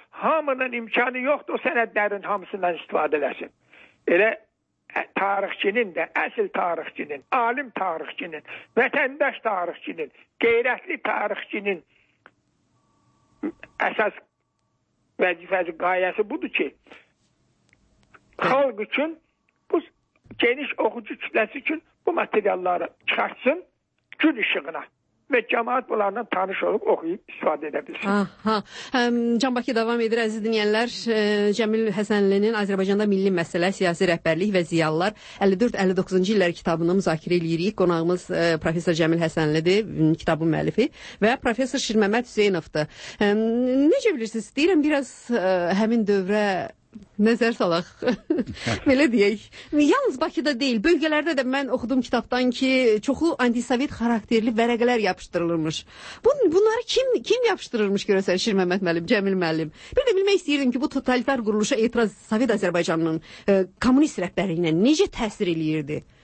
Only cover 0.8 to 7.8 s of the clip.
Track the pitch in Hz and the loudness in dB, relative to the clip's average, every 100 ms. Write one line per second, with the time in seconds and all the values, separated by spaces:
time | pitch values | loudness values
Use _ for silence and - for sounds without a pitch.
0.8 | 226 - 254 254 262 285 - 269 262 240 | -4 -2 -2 -2 -2 -2 -2 -4 -2 -2
1.8 | 220 214 208 202 175 202 - 196 175 160 | -2 0 -2 -4 -4 -6 -6 -4 -2 -4
2.8 | - 185 151 151 131 - - _ _ - | -4 -2 0 0 -2 -6 -14 _ _ -20
3.8 | - _ - 170 220 - _ _ _ _ | -20 _ 0 4 2 0 _ _ _ _
4.8 | - - - - 196 202 190 - 202 233 | -10 -8 -6 -4 -2 -2 -4 -2 -2 0
5.8 | 202 160 160 - 156 233 196 196 175 160 | -2 -4 -6 -4 -4 -2 -2 -2 -2 -4
6.8 | - - 147 139 - 262 233 254 254 - | -8 -12 -10 -10 -4 0 0 -2 -6 -6